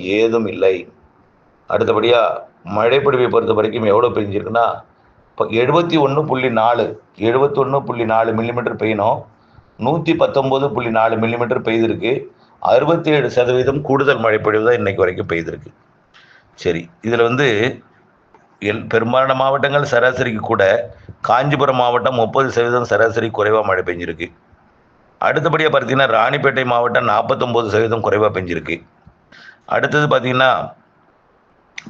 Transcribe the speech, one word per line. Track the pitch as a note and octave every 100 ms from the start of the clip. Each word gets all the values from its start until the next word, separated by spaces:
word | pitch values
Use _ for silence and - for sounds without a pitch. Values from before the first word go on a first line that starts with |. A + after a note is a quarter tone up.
ஏதும் | F#2 G#2 A2+ A2+ G2+
இல்லை. | F2 F#2+ F#2 - - _ _ _ _ _ _ -
அடுத்தபடியா, | - A2+ A2 A#2 A#2+ F#2 - - _ E2+
மழைப்பொழிவை | G#2 A#2 C#3 C#3 B2+ A#2+
பொறுத்த | A2+ A2+
வரைக்கும் | G#2+ G#2+ A2+
எவ்வளவு | G#2+ G#2+ A#2+
பெஞ்சிருக்குன்னா, | G#2 G2+ G2 G#2 A#2 A2 - - _ _ _
இப்ப | _ - A2
எழுபத்தி | A2+ B2+ D#3+ E3 D#3+
ஒண்ணு | C3+ C#3+ C#3+
புள்ளி | C3 B2+
நாலு, | A2+ A2+ A#2 G2 - _ -
எழுபத்தொன்னு | A2 C3 C#3+ C#3 B2+ C#3
புள்ளி | A#2+ A#2+
நாலு | A2 A2 A2+
மில்லிமீட்டர் | A2 A#2 A#2+ A#2 A2+
பெய்யணும். | A2 G#2 G#2+ C#3+ - _ _ - _ -
நூத்தி | B2 E3 D3 D#3
பத்தொன்பது | C3+ C#3 C3+ C3+ C#3
புள்ளி | - A#2+
நாலு | A2 A2+ A2
மில்லிமீட்டர் | A2+ A#2 A#2 B2
பெய்திருக்கு. | A#2 A2+ A2+ F2 G#2+ C#3 - - _ _
அறுபத்தேழு | E2+ A#2+ D3 E3 D#3 D3 B2
சதவீதம் | B2+ B2 B2+ B2+ C#3
கூடுதல் | - C3+ C#3 B2
மழைப்பொழிவு | A2+ G#2+ G#2 G#2+
தான் | A2+
இன்னைக்கு | A#2+ G2+ G2
வரைக்கும் | F2+ F#2 F#2+
பெய்திருக்கு. | E2+ E2 D2+ - - _ _ _ _ _ _ _ -
சரி, | F2+ E2 - _
இதுல | A2 A#2
வந்து | A#2 B2+ C#3 G#2 B2 - - _ _ _ _ _ _ _
எல்-, | G2+ A2 G#2+
பெரும்பாலான | A2+ A2+ B2+ C3+
மாவட்டங்கள் | C3 C3+ C#3 C#3+ C#3+ C3+
சராசரிக்கு | A#2+ B2+ B2+ B2 G#2+
கூட, | G2+ A2 F#2+ A2+ - - - -
காஞ்சிபுரம் | - A#2+ C#3+ C#3+ C#3 B2+
மாவட்டம் | B2 A#2+ C3
முப்பது | B2 A2 C3 C3
சதவீதம் | A#2 A#2+ B2
சராசரி | A#2+ G#2 A2+ A2+ A2
குறைவா | G#2+ G#2 A2
மழை | G2+ F#2
பெஞ்சிருக்கு. | F2+ F2 E2+ D#2+ E2+ - _ _ _ _ _ _ _ _
அடுத்தபடியா | G#2 C#3+ D#3+ D3+ D#3
பார்த்தீங்கன்னா, | C#3+ A#2+ C3 C3
ராணிப்பேட்டை | A2+ A#2+ C#3+ C#3 B2+
மாவட்டம் | B2 A#2+ A#2+ B2+
நாற்பத்தொன்பது | A#2 G#2+ A#2 B2 B2 A#2 A2
சதவீதம் | G#2+ A2+ A2+
குறைவா | G2+ G#2 G#2+
பெஞ்சிருக்கு. | F#2 F2+ E2 D#2 E2 - _ - _ _ - - - -
அடுத்தது | A2+ C3+ D3+ D3
பார்த்தீங்கன்னா, | C3 B2+ B2+ C3 F#2 - - _ _ _ _ _ _ _ _ _ - -